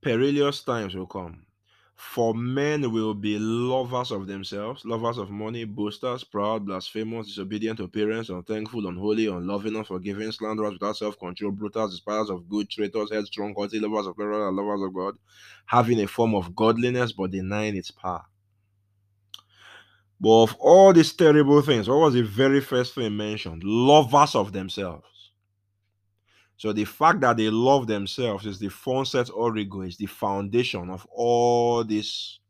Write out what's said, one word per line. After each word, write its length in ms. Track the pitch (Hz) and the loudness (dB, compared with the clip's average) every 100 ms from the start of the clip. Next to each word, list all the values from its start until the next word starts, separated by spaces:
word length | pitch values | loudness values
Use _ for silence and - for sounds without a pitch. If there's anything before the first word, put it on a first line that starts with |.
"Perilous 600 | - 117 135 143 143 143 | 0 2 2 2 0 0
times 320 | - 117 101 92 | -4 -4 -4 -8
will 100 | 92 | -10
come, 400 | 98 87 82 _ _ _ _ _ _ | -10 -12 -16 _ _ _ _ _ _
for 380 | - - 113 | -12 -2 0
men 580 | 110 120 131 147 151 135 | 0 -2 -2 0 0 0
will 220 | 113 110 | 0 -2
be 240 | 104 104 104 | -2 -2 -2
lovers 720 | 110 117 123 131 123 127 123 | -2 -2 0 -2 -2 -4 -4
of 140 | 107 95 | -6 -8
themselves, 600 | 98 95 101 107 110 117 | -10 -10 -10 -10 -10 -6
lovers 320 | 113 117 123 | -4 -2 -4
of 120 | 95 | -8
money, 360 | 101 107 117 113 | -8 -8 -8 -10
boasters, 580 | 104 104 104 127 123 | -6 -6 -4 -6 -6
proud, 420 | - 104 101 110 98 | -8 -4 -2 -2 -4
blasphemous, 640 | 95 92 107 110 113 107 | -8 -8 -8 -8 -8 -10
disobedient 500 | 101 95 107 110 110 | -10 -8 -4 -4 -6
to 100 | 92 | -8
parents, 420 | 107 104 113 113 | -2 -2 -2 -6
unthankful, 580 | 90 87 107 107 117 98 | -10 -8 -8 -6 -6 -6
unholy, 400 | 90 101 107 110 | -4 -2 0 0
unloving, 480 | 90 87 101 107 110 | -2 -4 -4 -4 -8
unforgiving, 560 | 107 92 92 98 110 | -8 -8 -8 -8 -8
slanderers, 420 | 110 107 107 107 | -8 -6 -4 -4
without 240 | 95 98 104 | -4 -6 -4
self-control, 540 | 107 101 90 90 104 | -6 -6 -12 -6 -6
brutal, 380 | 101 104 113 107 | -4 -6 -4 -4
despisers 400 | 90 - 107 107 | -6 -6 -4 -4
of 180 | 92 85 | -6 -6
good, 200 | 104 101 | -4 -4
traitors, 420 | - 104 110 107 | -4 -4 -2 -4
headstrong, 420 | 107 101 - 104 | -4 -6 -8 -8
haughty, 260 | 101 101 110 | -6 -6 -4
lovers 280 | 107 107 98 | -2 -2 -4
of 80 | 90 | -6
pleasure 320 | 104 104 101 | -4 -2 -2
and 80 | 95 | -2
lovers 260 | 104 101 | -4 -4
of 120 | 95 | -4
God, 220 | 92 92 101 _ _ - - _ | -4 -8 -8 _ _ -20 -20 _
having 340 | 123 117 117 | 2 4 2
a 60 | 98 | 0
form 280 | - 113 107 | 0 0 0
of 200 | 87 90 | -4 0
godliness 560 | 110 113 123 123 123 | 2 4 0 0 -4
but 200 | 113 95 | -4 -6
denying 440 | 95 92 104 107 101 | -4 -4 -4 -4 -6
its 160 | 87 | -10
power." 340 | - 92 87 - _ _ _ _ _ _ _ _ _ _ - _ _ - - _ _ _ _ | -10 -8 -8 -10 _ _ _ _ _ _ _ _ _ _ -20 _ _ -20 -20 _ _ _ _
But 260 | 104 113 | 6 8
of 120 | 113 - | 6 4
all 340 | - 175 196 | 8 10 10
these 180 | 175 151 | 10 6
terrible 500 | - 160 151 143 143 | 6 6 8 8 6
things, 280 | 143 127 104 | 6 2 4
what 100 | 139 | 4
was 140 | 160 | 4
the 100 | 123 | 4
very 380 | 113 101 135 139 | 0 2 4 4
first 340 | 135 131 123 - | 2 -2 -2 -4
thing 220 | 113 104 | -4 -4
mentioned? 480 | 107 107 - 82 92 | -6 -6 -10 -8 -2
Lovers 680 | 110 127 151 131 143 147 | 2 8 8 8 4 4
of 200 | 123 98 | 2 -2
themselves. 520 | 98 95 - 95 80 _ _ - _ _ _ _ _ _ _ _ _ _ _ _ _ | -4 -8 -8 -8 -10 _ _ -20 _ _ _ _ _ _ _ _ _ _ _ _ _
So 160 | 110 | -4
the 140 | 107 104 | -2 -4
fact 340 | - 156 165 | 2 2 4
that 160 | 127 117 | 2 2
they 140 | 110 | 2
love 360 | 110 123 139 117 | 2 4 4 2
themselves 600 | 104 98 - 120 101 107 | -4 -4 -6 -4 -4 -8
is 120 | 95 | -8
the 120 | 101 | -8
foncet 600 | - - 131 135 135 123 | -8 -4 -2 -2 -2 -4
origo, 520 | 101 117 110 101 95 | -2 -2 -2 -6 -8
is 160 | 92 87 | -10 -8
the 80 | 101 | -12
foundation 840 | - 107 98 101 117 120 98 90 | -6 -2 -2 0 0 0 -4 -8
of 160 | 92 - | -12 -14
all 720 | - 120 120 120 120 120 117 | -4 0 4 4 2 2 0
this 560 | 113 107 107 - - - _ | 0 -2 -4 -10 -12 -16 _